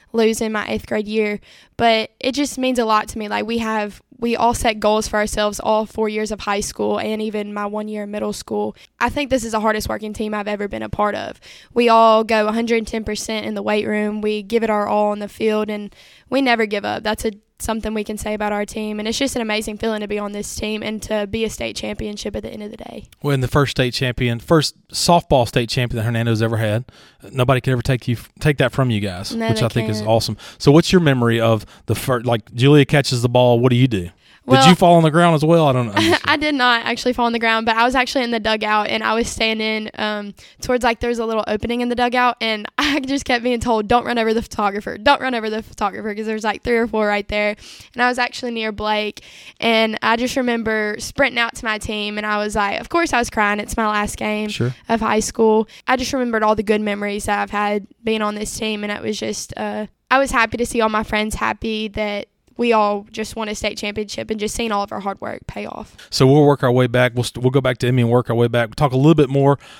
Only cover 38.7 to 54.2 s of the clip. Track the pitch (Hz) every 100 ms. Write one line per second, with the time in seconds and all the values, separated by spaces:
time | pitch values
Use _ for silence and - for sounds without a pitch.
38.7 | 214 208 226 220 220 226 - 220 220 220
39.7 | 220 214 - 214 208 202 - - _ -
40.7 | 247 240 233 240 233 226 220 - 208 226
41.7 | 240 240 240 247 247 247 233 226 214 208
42.7 | - 294 285 262 277 - 247 233 240 240
43.7 | 220 214 240 - 240 226 220 - - 208
44.7 | 196 196 - 220 277 262 240 220 214 214
45.7 | - 208 190 214 208 220 220 214 202 -
46.7 | 233 233 220 214 208 202 208 208 208 -
47.7 | - - - 247 254 247 - 247 233 220
48.7 | 208 214 214 214 - - - - - 226
49.7 | 226 226 214 220 233 247 269 247 233 226
50.7 | 220 214 208 - - 277 247 233 - 233
51.7 | 214 - 214 208 208 214 208 208 214 202
52.7 | - - 339 339 240 233 - 208 208 202
53.7 | - 214 214 208 -